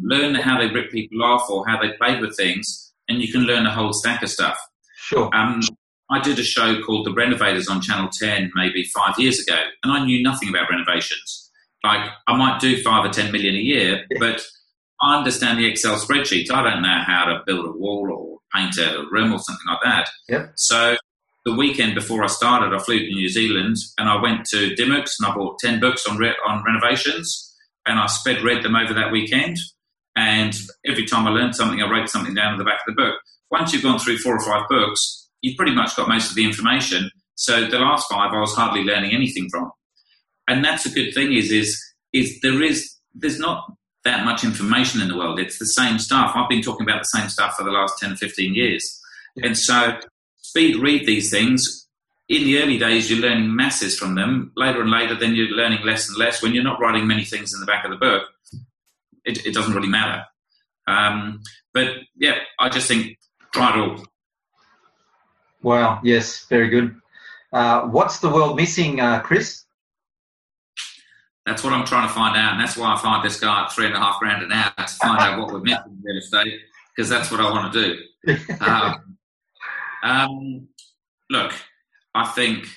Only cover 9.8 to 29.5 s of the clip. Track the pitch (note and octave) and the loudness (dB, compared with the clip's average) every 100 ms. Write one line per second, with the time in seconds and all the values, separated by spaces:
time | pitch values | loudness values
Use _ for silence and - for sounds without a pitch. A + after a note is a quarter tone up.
9.8 | C3 C#3+ C3 B2 B2+ C3 G2+ F2+ E2 F2 | -2 0 2 2 2 0 -2 -2 0 -2
10.8 | F2 E2+ - D#2 - - - _ _ _ | 0 -2 -2 -6 -10 -16 -18 _ _ _
11.8 | G#2+ G#2 - - - B2+ C3+ A#2 B2+ G#2+ | 0 0 -2 -4 0 2 2 2 2 2
12.8 | A2+ G#2+ G2+ G#2+ G#2 G2+ G2 G2 A#2+ C3+ | 2 2 2 0 0 0 0 0 0 2
13.8 | F#2+ G2 - B2+ A#2 A2+ - - _ _ | 2 0 -4 -2 0 -2 -8 -18 _ _
14.8 | _ - C#3+ D3 C3 - B2 A#2 A2+ G#2 | _ -2 2 2 0 0 0 2 0 0
15.8 | A2+ G#2 - C#3+ C#3 F2+ D#2 C3 A#2 F#2 | 0 -2 0 0 0 0 0 0 0 0
16.8 | F2+ F2 F2+ F2+ E2+ E2 - F2+ E2 E2 | 0 0 2 2 2 0 -2 -2 -4 -4
17.8 | G2 G2+ G2 - E2 D#2+ _ G2 F#2+ F#2 | -4 -2 -4 -6 -10 -16 _ -2 -2 0
18.8 | E2 D2+ D2 G2+ A2+ G2 - - F2 E2+ | 0 -2 -2 2 2 0 -4 -8 -4 0
19.8 | B2 A2+ - - - C3 - - - A#2 | 2 0 -2 -8 -4 -4 -4 -2 2 4
20.8 | A#2 A#2+ - _ _ _ A#2+ A2+ C#3+ C3+ | 4 2 -4 _ _ _ -2 0 2 2
21.8 | A2 G2+ G#2 A2+ G2+ - A#2+ A#2+ G2+ G2 | 0 0 -2 -2 0 2 2 4 2 0
22.8 | A2 A2 - G2 F#2 A2 A2 G2 G2+ A2+ | 0 0 0 -2 0 0 2 2 0 -2
23.8 | - - G#2+ G#2 A#2 A2 - G#2+ G2 - | -4 -2 0 2 2 0 -2 0 0 2
24.8 | C3+ C#3+ - - G#2 G2 F#2+ - A#2+ A2+ | 2 0 -2 -2 -2 -2 -4 -4 -2 2
25.8 | B2+ B2 G#2+ G#2 A#2 - G#2+ G#2 A2 A2+ | 2 0 -2 0 0 0 -2 0 0 2
26.8 | A#2+ C3 C#3+ D#3 E3+ - - _ _ _ | 2 2 0 -4 -6 -8 -12 _ _ _
27.8 | - A2 G#2 - C3 A#2 A2+ A2+ G#2+ A2+ | -2 0 0 0 -2 0 0 0 2 2
28.8 | A2 A2 A2 A2 G#2+ C3 D#3+ | 2 0 0 0 0 0 0